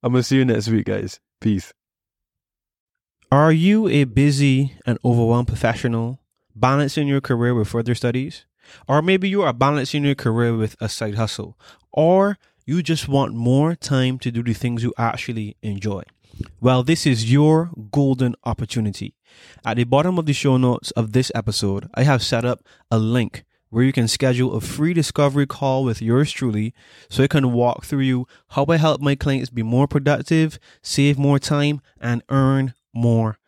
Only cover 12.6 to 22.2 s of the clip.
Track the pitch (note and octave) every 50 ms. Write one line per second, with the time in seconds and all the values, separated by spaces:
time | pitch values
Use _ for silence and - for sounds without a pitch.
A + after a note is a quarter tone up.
12.6 | _ - C#3+ F3 E3 - E3 D3+ - C#3 C3+ C#3 C3+ - A2 A2+ A#2 A#2+ B2+ C#3
13.6 | D3 D#3+ E3+ - - - C#3+ C3 B2+ B2+ B2+ B2+ - B2+ A#2+ A#2 A#2 A#2+ A2 -
14.6 | - B2 A#2+ A#2 A2+ A#2+ - - A#2+ A2+ - A2+ - - A#2+ A2+ G#2+ G#2 A2 _
15.6 | - A2 G2+ G2 F#2+ G#2+ G2 F#2 E2 _ _ _ _ _ - - - - - _
16.6 | A2 B2 B2+ B2+ B2 B2+ E3 E3 - D3+ B2+ A2 A2 A2+ B2+ C#3 D3+ D#3 D#3 D#3+
17.6 | E3 F3 E3+ - A2 G#2 - C#3+ C#3 C3+ C3 B2 C3 B2 A#2+ _ _ A#2+ A2+ -
18.6 | A#2+ G#2+ - A#2+ A2 G#2 F#2+ - G2+ G2 _ _ _ _ _ - - - - _
19.6 | _ G#2+ A2 A#2+ A#2+ A#2+ B2+ C#3 D#3 F3+ F#3 F3 D#3+ D3+ C#3 - - C#3+ C3 B2+
20.6 | B2+ B2 A#2+ - - - - - A2+ A2 G#2 B2+ C3 - - A#2 G#2+ G#2 G2+ -
21.6 | - G2+ G2 G2+ - - - - B2+ D3 C#3+ B2